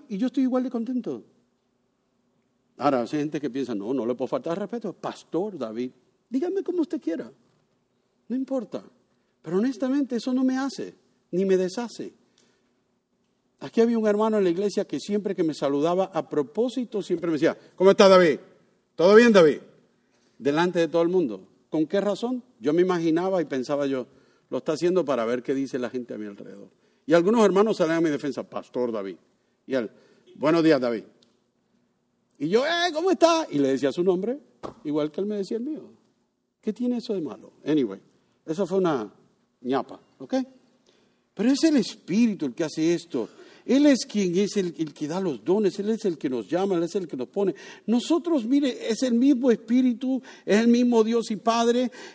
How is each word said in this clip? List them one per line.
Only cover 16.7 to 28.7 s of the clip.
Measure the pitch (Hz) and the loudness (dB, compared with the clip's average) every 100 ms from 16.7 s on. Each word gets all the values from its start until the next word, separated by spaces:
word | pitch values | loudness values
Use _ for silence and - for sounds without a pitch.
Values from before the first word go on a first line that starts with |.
| 254 233 202 | -4 -6 -6
siempre | 175 170 165 | -4 -4 -2
me | |
decía, | 151 151 - - - | 0 0 -2 -8 4
"¿Cómo | 190 | 6
está | 190 196 | 8 10
David? | 185 170 110 - _ _ _ _ - | 8 6 2 -6 _ _ _ _ 2
¿Todo | 180 | 8
bien, | 214 240 | 8 10
David?". | 202 156 110 - _ _ _ _ _ _ - | 8 6 4 -6 _ _ _ _ _ _ -6
Delante | 127 147 180 170 | -2 0 0 0
de | 165 | 0
todo | 170 | 2
el | 170 | 2
mundo. | 185 135 95 - _ _ | 0 -2 -4 -16 _ _
¿Con | 156 156 | -4 -2
qué | 196 | -2
razón? | 202 190 240 254 - - | -2 -4 -4 -6 -10 -8
Yo | 139 | 0
me | 165 | 2
imaginaba | 185 175 165 165 190 190 | 2 2 0 0 0 -2
y | 147 | -2
pensaba | 135 123 143 143 | -4 -4 -2 -2
yo, | 131 117 _ _ _ - | -4 -8 _ _ _ -10
"Lo | 131 | -8
está | - | -4
haciendo | 143 175 185 143 | -2 0 0 0
para | 123 | -2
ver | 113 120 | -2 -4
qué | 117 | -4
dice | 135 135 131 | -4 -4 -6
la | 120 | -6
gente | 127 120 | -8 -10
a | 110 | -10
mi | 104 | -12
alrededor". | 101 101 101 101 _ _ _ - | -14 -18 -20 -20 _ _ _ 2
Y | |
algunos | 170 175 233 202 | 2 4 4 4
hermanos | 185 220 190 | 4 2 2
salían | 160 165 | 0 0
a | |
mi | 165 | 0
defensa, | 143 143 123 | -2 -4 -8
"Pastor | 101 104 - | -8 -12 -8